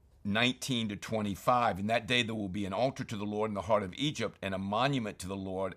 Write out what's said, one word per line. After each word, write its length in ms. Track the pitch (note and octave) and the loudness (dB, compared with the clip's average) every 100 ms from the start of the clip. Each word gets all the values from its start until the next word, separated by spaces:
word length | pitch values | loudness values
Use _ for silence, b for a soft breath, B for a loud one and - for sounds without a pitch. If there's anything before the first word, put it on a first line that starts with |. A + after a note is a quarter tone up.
| - - | -20 -10
nineteen 640 | G#2 G#2+ B2 B2 - A#2+ A2 | -2 2 2 0 -2 -2 -2
to 80 | G2 | -4
twenty-five. 800 | - A2 G#2 F2 - B2 A2+ F#2 | -2 -2 -2 -2 2 4 4 2
"In 80 | G#2 | 2
that 220 | A#2+ A2+ | 0 2
day 160 | B2 | 2
there 100 | A2+ | 2
will 140 | A2 G2+ | -2 -4
be 180 | G2 F#2+ | -2 -2
an 60 | |
altar 320 | F#2+ C3 C3 | 2 0 0
to 120 | - G#2+ | -6 -4
the 80 | |
Lord 260 | G#2 G#2 A2 | -2 0 0
in 40 | |
the 80 | G2+ | 0
heart 220 | F#2 G#2 | 2 2
of 100 | F#2+ F2 | 2 -2
Egypt, 400 | D3 G#2+ G#2 - | -2 0 -4 -4
and 100 | F#2+ | -4
a 60 | F#2+ | -2
monument 640 | G2 G#2+ C#3 C3+ G#2+ - | 0 2 2 2 -2 -6
to 80 | F2+ | -6
the 80 | G2 | -6
Lord 400 | F#2+ F#2 F#2+ | -4 -2 -2